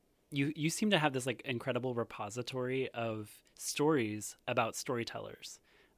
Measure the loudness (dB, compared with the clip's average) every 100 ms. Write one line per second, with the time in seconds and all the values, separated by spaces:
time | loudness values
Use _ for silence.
0 | _ _ _ 0 0 0 -2 2 4 6
1 | 4 2 0 -2 -2 -2 0 0 0 0
2 | -2 -4 -6 -6 -4 -2 -2 -2 -2 -2
3 | -2 -2 -6 -14 _ -10 -4 2 4 6
4 | 4 0 -6 -8 0 2 2 0 -2 -2
5 | -2 -6 -10 -12 -16 -16 _ _ _